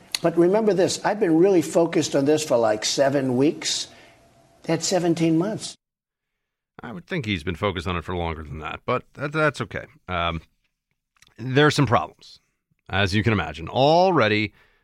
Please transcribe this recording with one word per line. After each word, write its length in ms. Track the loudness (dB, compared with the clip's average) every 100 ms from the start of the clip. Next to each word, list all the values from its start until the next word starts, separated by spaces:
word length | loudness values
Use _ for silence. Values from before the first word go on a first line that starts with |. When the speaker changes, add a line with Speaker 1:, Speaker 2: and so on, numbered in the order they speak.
| -10 -4
Speaker 1:
But 160 | 0 2
remember 360 | 2 2 2
this, 300 | 2 0 0
I've 140 | -4 0
been 160 | 2 4
really 240 | 4 4
focused 520 | 2 0 0 0 0
on 120 | 0
this 180 | 2 0
for, 140 | 2 2
like, 260 | 2 0
seven 540 | -2 0 0 0 0 2
weeks. 500 | 0 0 -6 -6 -8 -16 -20 _ _ _ _ _
That's 220 | -4 -4
seventeen 520 | -2 0 0 0 2 2
months. 380 | -2 -6 -10 -16 _ _ _ _ _ _ _ _ _ -18
Speaker 2:
I 80 | -14
would 160 | -14 -8
think 180 | -6
he's 180 | -2 -4
been 120 | -4
focused 320 | -4 -2 -2 -4
on 80 |
it 80 | -6
for 120 | -6
longer 280 | -6 -6 -6
than 160 | -10 -12
that, 220 | -12 -10
but 180 | -6 -6 -6
that, 180 | -12 -6
that's 300 | -2 -2 -2
okay. 240 | -8 -10 -14 _ -8
Um, 340 | -4 -2 -4 -10 _ _ _ _ _ _ _ _ -12
there 260 | -2 4
are 60 | 4
some 160 | 4 2
problems, 540 | 2 0 -12 -20 -20 _ _ _ _ -6
as 260 | -2 0
you 80 | 2
can 100 | 2
imagine. 360 | 0 -2 -8 -6
Already, 840 | 2 4 6 4 4 4 2 -2 _ _ _